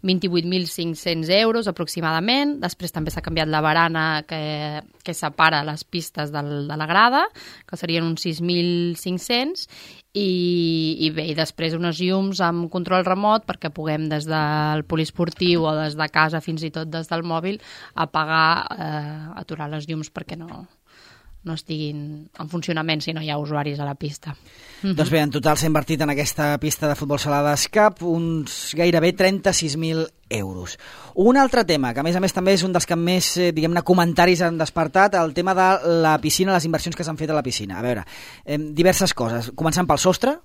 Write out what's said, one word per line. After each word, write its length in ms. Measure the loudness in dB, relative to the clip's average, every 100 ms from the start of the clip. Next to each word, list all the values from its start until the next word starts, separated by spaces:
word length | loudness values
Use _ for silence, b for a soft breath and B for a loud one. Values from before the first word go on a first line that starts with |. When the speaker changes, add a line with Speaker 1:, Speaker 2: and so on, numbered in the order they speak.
| 2
Speaker 1:
vint-i-vuit 380 | 0 2 0 0
mil 240 | -2 -2
cinc-cents 580 | -4 -6 -4 -4 -2 2 4
euros 320 | 4 2 -2
aproximadament. 920 | -4 -6 -4 -2 0 0 0 0 -2
Després 320 | -6 -6 -8
també 180 | -6 -6
s'ha 100 | -6
canviat 280 | -4 -2 0
la 100 | 2
barana, 640 | 2 4 2 2 0 -2 -4
que, 560 | -6 -6 -6 -6 -8 -12 _
que 100 | -10
separa 520 | -6 -6 2 4 4 0
les 180 | -6
pistes 480 | -6 -8 -8 -6 -6
del, 380 | -4 -4 -4 -4
de 80 | -4
la 80 | 0
grada, 400 | 4 4 4 2 B B B -14
que 80 | -10
serien 300 | -2 0 0
uns 160 | -2
sis 180 | -4 -2
mil 560 | 0 2 2 2 0 -2
cinc-cents, 720 | -4 -6 -2 -2 -2 -4 -10 B B B _
i, 840 | -4 0 2 2 2 2 2 0 0 -2
i 60 |
bé, 160 | -2 -4
i 80 | -2
després 400 | -4 -2 -4 -2
unes 240 | -4 -2
llums 380 | 0 0 -2 0
amb 300 | 0 0 -4
control 320 | -6 0 0 2
remot 380 | 0 2 2 0
perquè 240 | -8 -8
puguem 380 | -6 -4 -2 -2
des 160 | -4 -2
del 580 | -2 0 0 0 -2 -2
poliesportiu 840 | -2 -2 -2 -4 0 2 2 2
o 80 | 0
des 180 | -4 -2
de 140 | -2
casa, 320 | 2 2 0
fins 220 | -4 -6
i 80 | -6
tot 180 | -8 -8
des 180 | -8 -4
del 140 | -4
mòbil, 400 | -2 -2 -2 -6 B B B
apagar, 720 | -6 -2 -2 0 2 2 2 -2 -6
eh, 500 | -6 -6 -8 -10 -12 -14
aturar 340 | -12 -10 -8
les 160 | -8 -6
llums 220 | -8 -8
perquè 240 | -12 -12 -14
no, 300 | -14 -16 -20 _ _ b b b b b
no 100 | -10
estiguin 720 | -10 -8 -6 -6 -6 -10 -12 -16 -16
en 100 | -8
funcionament 520 | -6 -4 -4 0 -2 -2
si 80 |
no 80 | -6
hi 80 | -4
ha 80 | -4
usuaris 420 | -2 -2 -2 -4
a 60 | -6
la 80 | -6
pista. 380 | -8 -10 -12 -14 B B B B
Mhm. 140 | -2 0
Speaker 2:
Doncs 140 | 2
bé, 80 | 2
en 80 | 2
total 260 | 0 2 2
s'ha 100 | 2
invertit 320 | 0 0 -2
en 80 | 0
aquesta 480 | 0 -2 0 0 0
pista 280 | -2 -2 -2
de 60 | -2
futbol 240 | -2 -2
sala 240 | 0 2 2
d'Escap 500 | 2 0 4 4 4
uns 720 | -2 0 0 -2 -4 -8 -8 0
gairebé 380 | 4 4 2
trenta-sis 640 | 4 2 2 0 0 -2 -2
mil 300 | -2 -2 -4 _ _
euros. 480 | -6 -6 -8 -12 -14 B B B 4
Un 220 | 6 6
altre 260 | 6 4 2
tema, 280 | 2 0
que 80 | -2
a 20 |
més 120 | 0 0
a 40 |
més 140 | 0
també 200 | 2 2
és 80 | 4
un 80 | 4
dels 120 | 0 0
que 100 | 0
més, 420 | 2 2 0 0
eh, 140 | 0
diguem-ne, 300 | 2 2 0
comentaris 580 | 4 4 4 6 6 6
han 180 | 2 0
despertat, 560 | -2 0 2 4 4 4
el 180 | 0
tema 220 | 0 0 4
de 340 | 4 4 4 4
la 160 | 4 4
piscina, 320 | 2 2 2
les 120 | 2 2
inversions 300 | -2 -4 -6
que 80 |
s'han 140 | -6 -4
fet 140 | -2
a 20 |
la 80 | 0
piscina. 360 | -2 -4 -6 -4
A 20 |
veure, 220 | -2 -2 -6 B B B -6
em, 300 | -6 -4 2
diverses 380 | 4 4 2 0
coses. 340 | -2 -2 -6 -2
Començant 320 | 0 2 2
pel 100 | 4
sostre 400 | 4 2 2 -2